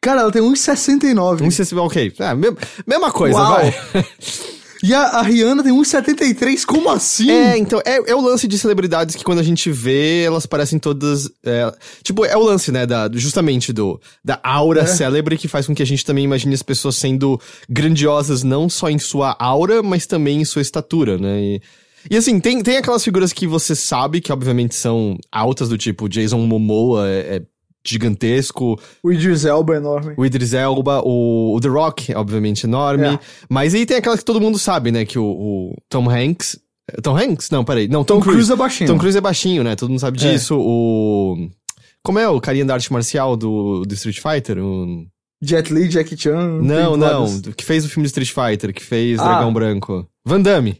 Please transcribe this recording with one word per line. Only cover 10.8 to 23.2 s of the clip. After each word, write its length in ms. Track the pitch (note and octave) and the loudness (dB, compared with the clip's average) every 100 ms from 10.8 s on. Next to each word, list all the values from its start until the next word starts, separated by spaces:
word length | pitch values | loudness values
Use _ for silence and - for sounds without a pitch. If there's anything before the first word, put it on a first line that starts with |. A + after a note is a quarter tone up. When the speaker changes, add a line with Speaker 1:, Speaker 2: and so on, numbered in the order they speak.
| D3+ C#3+ D3 C#3+ C3+ _ B2+ | -2 -2 -2 -2 -4 _ -4
Speaker 2:
é, 280 | A#2+ A#2 - - - | -2 -2 -6 -20 -14
tipo, 220 | - G3 A3 | -6 -2 2
é 100 | A3 | 2
o 60 | |
lance, 260 | A3 G3 - | 4 2 0
né, 160 | B2+ B2 | -2 0
da, 240 | A#2+ G#2+ | 0 -2
justamente 580 | A#2+ C3 F#3+ D#3+ B2+ B2+ | -2 -2 0 2 0 -2
do, 260 | A2+ G2+ - - _ | -2 -2 -4 -12 _
da 160 | - - | -6 -4
aura 380 | B2+ C#3 D#3 D#3 | -2 2 4 4
Speaker 1:
É. 40 | D#3+ | 2
Speaker 2:
célebre 520 | F3+ C#3 C#3+ D#3 D#3 | 0 0 0 0 -4
que 100 | D#3+ | -4
faz 180 | D3 C#3 | -4 -2
com 60 | |
que 80 | D3+ | -2
a 40 | C3+ | 0
gente 180 | C#3 | -2
também 220 | - C#3 C#3 | -2 0 0
imagine 280 | C3+ C#3 | 0 -2
as 80 | C3+ | -4
pessoas 360 | - C3+ C#3+ B2+ | -2 -4 -2 -2
sendo 420 | C3+ C3 C#3 B2+ - - - | -2 0 0 -2 -6 -20 -6
grandiosas, 760 | B2 D3+ D#3 D3 D3 C#3+ C3 | -2 2 2 2 2 0 -2
não 240 | C3 C3+ E3+ | 0 0 0
só 220 | - E3+ | -2 -2
em 100 | D3+ | -2
sua 340 | - C#3 C3+ - | -2 -2 -2 -2
aura, 420 | B2 C#3 F3+ A3+ | 0 0 2 2
mas 240 | G#3 F3+ - | 2 -2 -2
também 360 | E3+ C#3+ D3 | -2 0 0
em 20 | |
sua 180 | D#3 D3+ | -2 -2
estatura, 560 | C#3 - - E3 B2 F#2 | -4 -6 -2 0 0 0
né? 240 | G2 G2+ | -2 -2
E, 200 | G2+ G2 _ _ _ _ D3+ | -2 -4 _ _ _ _ -2
e 60 | G#3+ | 0
assim, 200 | A3+ G#3 | 2 2
tem, 200 | A3+ B3+ | 0 0
tem 140 | G#3 C4 | 0 0
aquelas 300 | B3+ A#3+ A#3+ | 0 0 0
figuras 260 | F#3 | 0